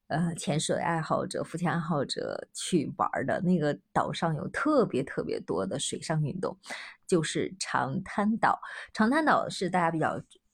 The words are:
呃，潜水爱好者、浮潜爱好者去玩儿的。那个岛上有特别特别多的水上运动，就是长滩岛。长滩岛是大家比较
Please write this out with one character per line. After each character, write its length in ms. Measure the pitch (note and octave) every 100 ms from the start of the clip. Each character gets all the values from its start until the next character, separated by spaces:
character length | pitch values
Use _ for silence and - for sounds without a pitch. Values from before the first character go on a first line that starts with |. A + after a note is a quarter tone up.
| -
呃， 260 | D#3 E3+
潜 240 | E3 - D3
水 180 | - -
爱 240 | - E3
好 240 | D#3 D3+
者、 200 | C3 -
浮 120 | - D#3+
潜 160 | E3
爱 60 | E3
好 260 | D#3+ D3+
者 440 | B2+ - G#1+ - -
去 400 | - - F3 B2+ -
玩 120 | -
儿 120 | -
的。 160 | C3+ G#2
那 180 | F3 F3+
个 180 | D3 F#3+ _
岛 200 | - -
上 220 | - E3+
有 140 | D#3 F#3+
特 360 | - D4+ D4
别 200 | G3 B2
特 180 | - -
别 160 | - -
多 260 | - E2
的 140 | F#2+ C3+
水 240 | - -
上 180 | - D#3
运 200 | D3 -
动， 180 | - - - - - - -
就 160 | F3
是 320 | D3+ D#3 A2 -
长 460 | - C3 B2+ C3
滩 340 | F#3+ - G#3 A3+
岛。 200 | - - - - -
长 160 | - A3
滩 160 | D4
岛 240 | D4+ E3+ -
是 220 | - F3+
大 100 | F#3
家 80 | E3
比 120 | D#3+
较 200 | D3 - - - _